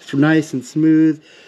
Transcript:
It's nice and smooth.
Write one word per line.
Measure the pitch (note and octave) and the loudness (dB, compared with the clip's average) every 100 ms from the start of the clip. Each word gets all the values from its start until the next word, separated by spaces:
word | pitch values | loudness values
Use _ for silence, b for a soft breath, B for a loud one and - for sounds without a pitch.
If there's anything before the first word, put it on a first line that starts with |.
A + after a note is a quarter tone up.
It's | - | -8
nice | C#3 D3+ D#3+ D3+ | -2 0 0 -2
and | C3 - | -10 -8
smooth. | D#3 D#3+ D#3 D#3+ D3+ B B | -2 0 2 2 -2 B B